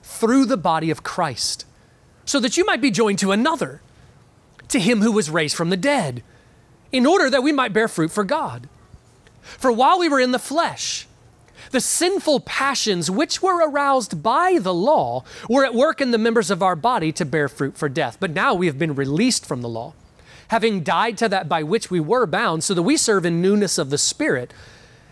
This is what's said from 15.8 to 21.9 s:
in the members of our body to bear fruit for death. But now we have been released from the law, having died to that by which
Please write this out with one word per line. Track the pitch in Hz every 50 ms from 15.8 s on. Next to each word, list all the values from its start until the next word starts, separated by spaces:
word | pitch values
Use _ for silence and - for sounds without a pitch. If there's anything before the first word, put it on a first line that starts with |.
| 262 320 320 -
in | 277 247 233
the | 220
members | 220 233 226 240 214 160 202
of | 170 190
our | 190 180
body | 160 139 233 254 226 165 160 156
to | - 180
bear | 139 131 160 147 139
fruit | - - 147 135 -
for | - - 147
death. | 127 156 147 123 - -
But | 185 190
now | 151 175 208 269 240
we | 175 185
have | 175 139 131
been | 170 160 147
released | 131 139 135 139 160 220 254 - - -
from | - 156 123
the | 120 117
law, | 117 113 117 135 - - - - _ - - - - - - -
having | - 226 208 233 214 190 156
died | 156 180 170 202 240 233 180
to | 233 220
that | 196 190 170 147
by | 180 165 156
which | 151 185 226 - -